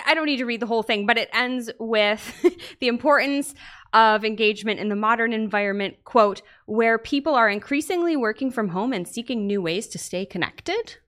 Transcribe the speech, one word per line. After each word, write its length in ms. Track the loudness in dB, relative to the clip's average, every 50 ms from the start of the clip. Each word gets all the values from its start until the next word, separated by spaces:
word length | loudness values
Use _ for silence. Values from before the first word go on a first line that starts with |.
| 0
I 60 | 2 2
don't 120 | 2 2
need 100 | 0 0
to 80 | -2 -2
read 160 | -4 -4 -4
the 60 | -2
whole 160 | -2 -2 -2 0
thing, 240 | 0 -2 -2 2
but 100 | 0 0
it 140 | 0 0 -2 -2
ends 380 | -2 -2 0 -2 -4 -6 -8 -10 -10
with 680 | -6 -2 2 2 4 2 2 -2 -4 -14 -16 2 2 2 2 2 -12 -18
<laughs> 120 | -12 _
the 80 | -2 0
importance 680 | 0 2 2 4 4 4 4 2 0 -2 -2 -4 -8 -16 -20 -20 -20 -20 -18 _ 4
of 320 | 6 6 6 6 4 2
engagement 520 | -2 -2 2 2 2 2 0 -2 -4 -4 -2
in 120 | -2 -2
the 60 | -2
modern 360 | 0 2 2 2 2 2 0 0
environment, 720 | -2 -2 -2 0 0 0 0 -2 -2 -4 -4 -6 _ _
quote, 380 | 0 4 4 4 4 4 -2 -12 -20 -20 _ _
"where 320 | -6 0 2 2 4 2 2
people 360 | 0 -2 -4 -2 0 2 2
are 140 | 4 4 4
increasingly 680 | 2 -2 -4 -4 -4 -4 -2 -2 -2 0 0 0 0
working 340 | 0 0 -2 -2 -2 -4 -4
from 180 | -2 -2 -4 -2
home 240 | -2 -2 -2 -2 -2
and 160 | -4 -6 -8
seeking 380 | -8 -12 -8 -6 -4 -4 -2
new 160 | -2 -2 -2 -2
ways 240 | -2 -2 -4 -6 -8
to 80 | -10 -12
stay 280 | -10 -8 -6 -6 -6
connected." 680 | -6 -4 -4 -4 -4 -6 -8 -8 -4 -4 -4 -4 -6 -12 -20 _